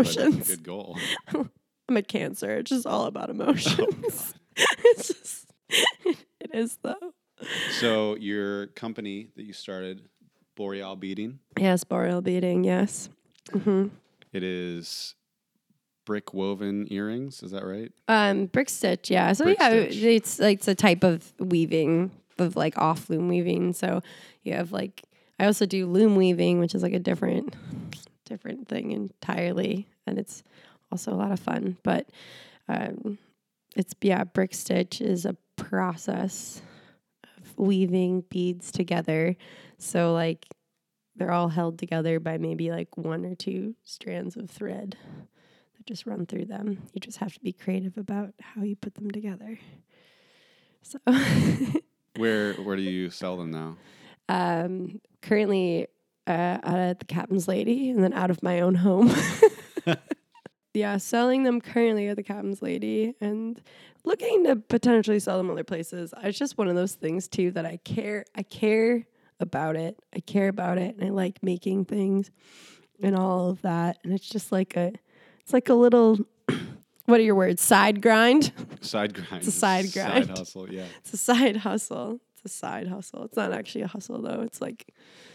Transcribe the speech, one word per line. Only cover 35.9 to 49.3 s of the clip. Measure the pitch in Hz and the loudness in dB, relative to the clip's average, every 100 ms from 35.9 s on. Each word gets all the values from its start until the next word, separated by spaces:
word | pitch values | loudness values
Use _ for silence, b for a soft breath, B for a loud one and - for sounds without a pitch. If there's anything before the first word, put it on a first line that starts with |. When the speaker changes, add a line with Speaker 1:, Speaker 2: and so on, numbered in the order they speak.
| 165 - 185 190 - - - B B B B _ _ - - | -4 -6 -4 -4 -6 -12 -16 B B B B _ _ -20 -20
Speaker 2:
of | - - | -16 -2
weaving | 196 190 185 185 180 185 180 | 0 2 2 2 0 0 -2
beads | 180 180 175 - | -4 -2 -4 -6
together. | - 175 175 165 156 170 180 B B B B | -4 -2 -2 0 0 0 -2 B B B B
So, | - 175 170 | -4 0 2
like, | 170 165 160 - - _ _ _ _ _ - | 2 0 -4 -10 -20 _ _ _ _ _ -6
they're | 180 | 0
all | 175 170 | 0 0
held | 165 170 165 | 0 -2 -4
together | 175 165 160 165 | -4 -2 0 -2
by | 160 165 | -2 -4
maybe, | 160 160 165 | -4 -4 -4
like, | 170 170 - | -6 -8 -8
one | 165 160 175 | -6 -6 -8
or | 180 | -8
two | - 190 208 226 | -8 -6 -8 -10
strands | - - - 175 185 208 | -16 -16 -10 -8 -8 -12
of | 196 | -14
thread | - 202 196 196 B B B B B B B B _ | -12 -10 -10 -12 B B B B B B B B _
that | - | -16
just | 202 233 | -14 -10
run | 202 170 | -8 -8
through | - 208 | -8 -8
them. | 202 208 196 - | -8 -8 -8 -12
You | 190 | -16
just | - - | -16 -12
have | 208 | -12
to | - | -8
be | 208 | -10
creative | - - 190 185 196 | -8 -4 -4 -4 -8
about | 196 202 196 - | -8 -6 -8 -12
how | - 220 | -16 -8
you | 202 202 | -6 -6
put | 208 - | -10 -10
them | 208 | -10
together. | 208 214 | -8 -8